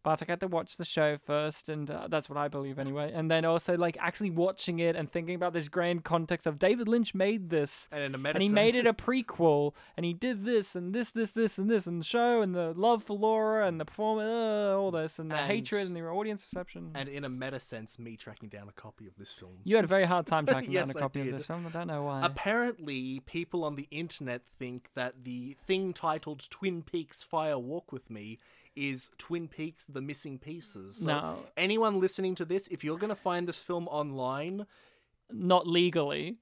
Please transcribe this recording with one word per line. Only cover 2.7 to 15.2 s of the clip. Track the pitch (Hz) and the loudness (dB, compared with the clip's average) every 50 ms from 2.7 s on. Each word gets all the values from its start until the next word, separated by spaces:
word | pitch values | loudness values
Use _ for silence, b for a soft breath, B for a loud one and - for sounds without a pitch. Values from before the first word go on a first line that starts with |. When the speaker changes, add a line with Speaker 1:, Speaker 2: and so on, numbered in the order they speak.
| 135 139 | -4 -4
Speaker 1:
anyway. | 135 135 139 147 147 156 156 | -4 -4 -2 -2 -4 -2 -2
And | 165 160 160 | -2 2 4
then | 165 160 160 | 4 4 4
also, | 165 165 170 - - 175 | 4 2 2 2 2 2
like, | 170 175 170 165 - | 2 2 0 0 -2
actually | 175 175 - - 208 190 | -4 -4 -2 -2 -4 -2
watching | 165 165 175 190 185 - - 185 170 165 | 2 2 2 2 2 -2 -4 -4 0 2
it | 170 170 165 | 2 2 2
and | 165 156 135 | 0 -4 -2
thinking | - 175 165 165 180 | -4 -4 -2 -2 -2
about | 175 180 175 165 | 0 0 0 0
this | 170 151 147 | 0 -4 0
grand | - 180 170 175 175 170 - | 0 0 2 2 2 0 0
context | - 165 170 165 - 175 165 - | 0 0 0 2 0 -2 0 0
of | 165 151 143 | -2 2 4
David | - 185 208 240 233 208 | 4 4 4 4 4 2
Lynch | 226 240 220 - - | 4 4 2 2 2
made | 190 190 202 220 220 185 165 | 2 2 4 2 0 -2 0
this, | 165 156 143 139 - - - - | 2 2 2 0 -4 -12 -12 -8
Speaker 2:
And | 151 147 143 | -6 -4 -4
in | 139 135 | -4 -4
a | |
meta | 131 135 143 156 | -2 -2 0 2
Speaker 1:
and | 180 196 | 4 4
he | 208 | 6
made | 208 202 214 226 240 | 6 8 8 8 6
Speaker 2:
sense | 247 233 | 6 4
Speaker 1:
it | 233 | 4
a | 226 | 4
prequel, | - - - 254 262 233 - - - 170 160 147 143 147 147 B B B B B | 4 0 0 0 0 0 -2 0 4 6 6 6 6 4 0 B B B B B
and | - 170 | -4 -2
he | 170 | -2
did | 170 175 240 254 247 202 196 | -2 -2 -2 -2 -2 -2 0
this | 233 240 220 190 - - | 2 2 2 2 0 -6
and | 185 175 180 196 | -6 -4 -2 -2
this, | 240 240 - | -2 -2 -2
this, | - 226 226 208 | 0 -2 -2 0
this, | - 226 226 202 - | 2 2 2 2 2
and | - 190 214 | 0 2 4
this, | 233 208 180 | 4 2 2
and | 180 175 170 | 0 -4 -4
the | 156 | -2
show, | - - 240 240 240 240 233 | 0 2 4 4 6 6 4
and | 214 190 180 | 4 2 2
the | 180 170 160 160 | 0 0 -2 0
love | 175 202 233 240 220 214 | 4 4 4 4 4 2
for | - 208 | -6 -2
Laura, | 202 214 220 220 220 214 214 220 220 208 | 2 2 4 4 4 2 2 4 4 2
and | 185 170 160 | 2 0 -2
the | 156 | -6
performance, | - - - 214 214 220 220 214 220 | -8 -4 -2 0 0 0 0 0 0
uh, | 226 233 226 220 214 208 208 202 190 | 0 0 0 0 2 2 2 2 2
all | 196 196 190 | 2 2 0
this, | 170 160 156 156 - | 0 0 -2 -4 -6
and | - | -8